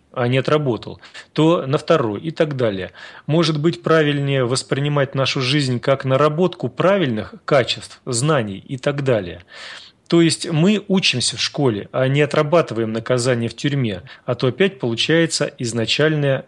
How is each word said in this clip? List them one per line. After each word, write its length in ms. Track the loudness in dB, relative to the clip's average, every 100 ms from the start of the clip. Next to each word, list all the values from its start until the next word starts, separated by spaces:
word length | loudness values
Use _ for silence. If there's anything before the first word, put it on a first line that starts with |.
| _ -4
а 120 | 0
не 100 | 0
отработал, 640 | 2 0 0 -4 -6 -16 -18 -20 -8
то 320 | 2 2 2 0
на 100 | -2
второй 440 | 2 2 2 -4
и 100 | -8
так 240 | -2 -2 0
далее. 360 | -2 -2 -8 -12 -20 -16 -2
Может 320 | 0 2 0
быть, 240 | 0 -2
правильнее 640 | 2 2 4 0 0 0 0
воспринимать 680 | -2 -2 -2 0 0 0 0
нашу 260 | -2 -2
жизнь 380 | 0 0 0 -2
как 260 | 0 0 0
наработку 640 | 2 2 2 -2 -2 -8
правильных 640 | 0 2 2 0 -2 -6 -12 2
качеств, 560 | 2 2 -4 -10 -16 -6
знаний 520 | -2 2 0 0 -8 -10
и 120 | -4
так 260 | -2 -2
далее. 400 | 0 0 -2 -10 -18 -20 -18 -18 -20 _ _
То 140 | 4
есть 260 | 4 2 -2
мы 320 | 2 4 2 2
учимся 480 | 0 2 0 -2 -4
в 60 |
школе, 480 | -4 0 0 0 -4
а 160 | -2 0
не 140 | 2
отрабатываем 720 | 2 2 2 2 2 -2 -2
наказание 560 | -2 0 0 2 0 -2
в 60 | -4
тюрьме, 480 | -2 0 -2 -4 -10 -12 -6
а 100 | -2
то 120 | -2
опять 320 | 2 0 0
получается 720 | -4 -2 0 2 2 -2 -4 -4
изначальная 880 | -6 -4 -2 2 2 2 0 0